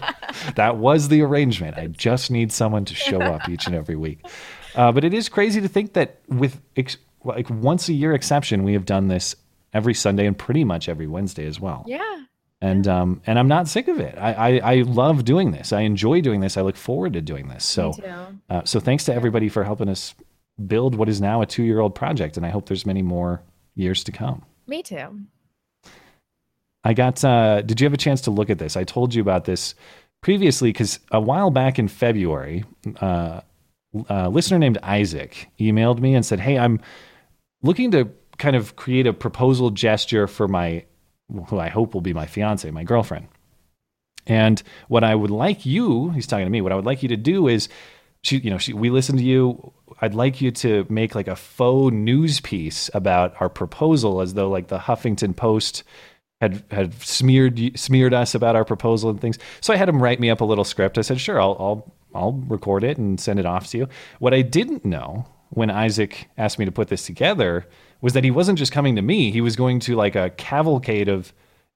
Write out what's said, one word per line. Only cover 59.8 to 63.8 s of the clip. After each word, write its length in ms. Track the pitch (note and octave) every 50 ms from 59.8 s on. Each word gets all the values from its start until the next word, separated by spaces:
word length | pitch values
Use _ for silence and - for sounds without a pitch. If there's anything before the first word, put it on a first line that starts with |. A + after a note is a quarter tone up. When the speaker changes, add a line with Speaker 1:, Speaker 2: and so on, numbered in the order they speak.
| G3 F3+
Speaker 2:
him 140 | D#3+ C3+
write 180 | B2 A#2+ B2 A#2+
me 100 | A#2+ A#2
up 100 | A2+ -
a 40 | A#2
little 200 | G#2+ A2 G2+ G2+
script. 320 | - - - F#2+ F#2+ - A2+
I 40 |
said, 180 | G#2+ - C3 B2+
"Sure, 200 | - - G3+ C3
I'll, 160 | F#2+ G2 G2 -
I'll, 360 | F#2+ G2 G#2+ G#2+ - - _ _ _ _ -
I'll 180 | F#2 F2+ G#2+
record 520 | C3+ C3+ B2+ - A2 F#2+ - G2+ G2 G2 A2
it 140 | C3 D3 C3+
and 200 | A2 G2+ F#2+ F#2
send 180 | - A2+ G2+ G2+
it 60 | F2+
off 220 | E2+ F2 F#2 - -
to 100 | -
you." 100 | A#2